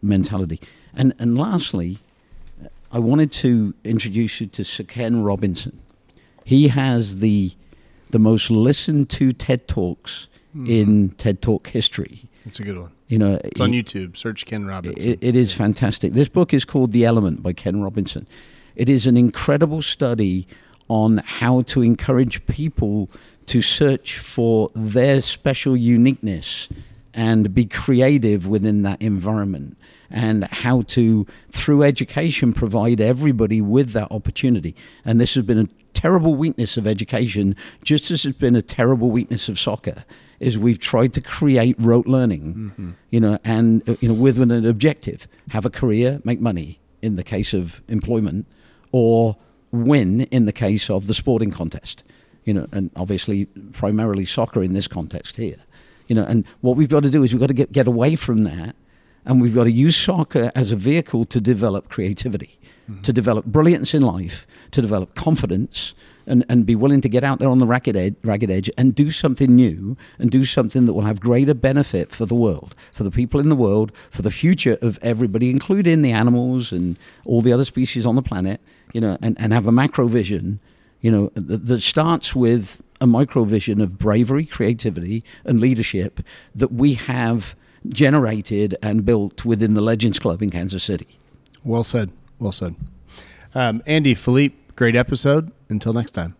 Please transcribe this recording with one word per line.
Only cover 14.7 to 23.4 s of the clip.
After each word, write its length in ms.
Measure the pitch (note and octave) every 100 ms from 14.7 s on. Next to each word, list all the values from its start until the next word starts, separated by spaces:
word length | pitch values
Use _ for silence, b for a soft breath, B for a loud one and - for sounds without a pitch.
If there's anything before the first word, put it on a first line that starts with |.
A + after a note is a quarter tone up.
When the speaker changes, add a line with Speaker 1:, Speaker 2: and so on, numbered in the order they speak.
| F#2+ F2 - A2
Speaker 1:
It, 80 | A2
it 140 | A#2+ B2
is 160 | A#2
Speaker 2:
Yeah. 60 | -
Speaker 1:
fantastic. 560 | G#2 G#2+ - - F2+
This 160 | G#2+ C#3
book 220 | - F3
is 140 | C#3 -
called 280 | C#3+ B2+
The 120 | A2+ A#2
Element 380 | A#2 G2 D#2
by 100 | -
Ken 280 | F2 - F#2+
Robinson. 440 | G2 A2 F#2+ - G2+ B B B B B
It 140 | A#2+
is 160 | C3+ A#2+
an 120 | A#2+
incredible 640 | B2 - - D3 D#3+ D#3+
study 640 | D3 - C#3 A#2 G2+ F#2 F#2 b b b _
on 300 | A2 A2 A2
how 440 | - - A#2+ B2+
to 200 | B2 C#3
encourage 600 | A#2 A#2 - B2+ B2+ - -
people 640 | - D#3 - G#2+ G#2 F#2+ B B B